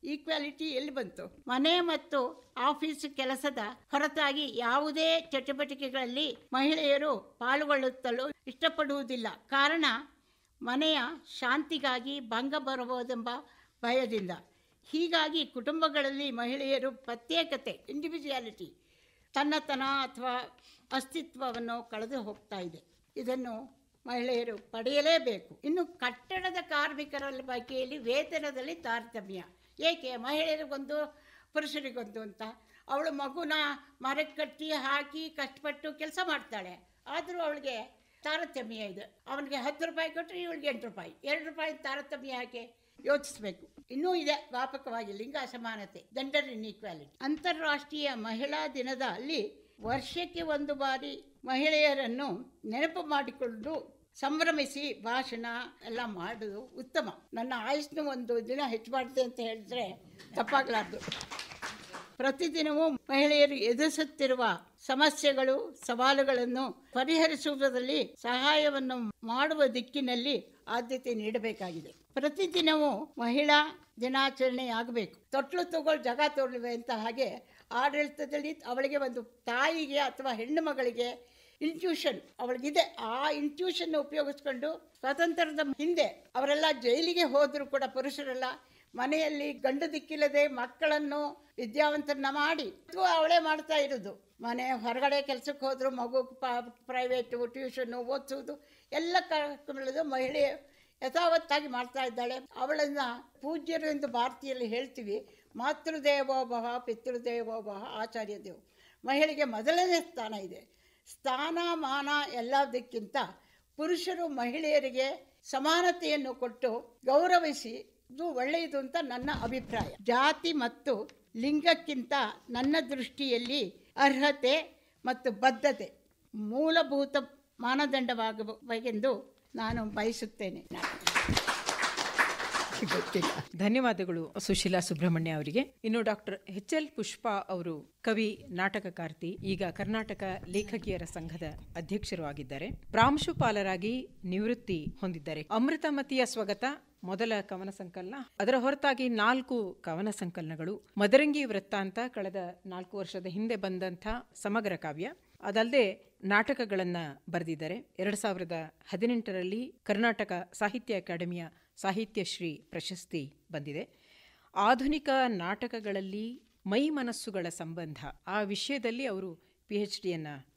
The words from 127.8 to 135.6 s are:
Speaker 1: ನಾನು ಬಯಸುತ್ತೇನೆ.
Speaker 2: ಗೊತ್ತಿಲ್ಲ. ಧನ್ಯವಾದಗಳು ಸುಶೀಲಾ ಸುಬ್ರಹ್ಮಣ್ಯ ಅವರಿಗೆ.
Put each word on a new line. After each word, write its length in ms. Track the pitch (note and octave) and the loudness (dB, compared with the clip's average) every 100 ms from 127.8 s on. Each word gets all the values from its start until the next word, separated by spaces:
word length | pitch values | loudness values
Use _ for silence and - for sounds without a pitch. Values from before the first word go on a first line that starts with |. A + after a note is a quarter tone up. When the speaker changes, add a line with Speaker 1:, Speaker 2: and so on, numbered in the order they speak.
| D4 C4+ B3 A#3 A3 G#3+ G#3+ A3 A#3+ A3+ A#3+ G#3+ C4 G#3 - _ _ | 4 2 2 0 -2 -2 -8 -10 -6 -4 -2 2 2 0 -4 _ _
Speaker 1:
ನಾನು 300 | B3+ A3 A#3 | -4 -2 -2
ಬಯಸುತ್ತೇನೆ. 800 | G#3+ G#3 A3 A3+ A3 - G3 - - D#3+ - - - - - - - - - - - - - - - - - - - - | -2 0 0 -2 -6 -6 -8 -8 -10 -6 -6 -2 0 2 4 2 2 -2 -2 0 0 0 0 2 2 0 -2 -2 -2 -2
Speaker 2:
ಗೊತ್ತಿಲ್ಲ. 800 | F#3+ - - F#3+ D#3+ - - E3 | 0 0 0 0 0 -2 -6 0
ಧನ್ಯವಾದಗಳು 760 | G3+ B3 B3 F#3+ F3+ E3+ D#3+ E3+ | 4 4 4 2 0 -2 -4 -4
ಸುಶೀಲಾ 420 | - G3 F#3+ F3+ | 2 2 4 2
ಸುಬ್ರಹ್ಮಣ್ಯ 500 | F3 D#3+ F3 E3 D#3+ | 2 2 4 4 2
ಅವರಿಗೆ. 500 | D#3 D3 G3 | -2 0 0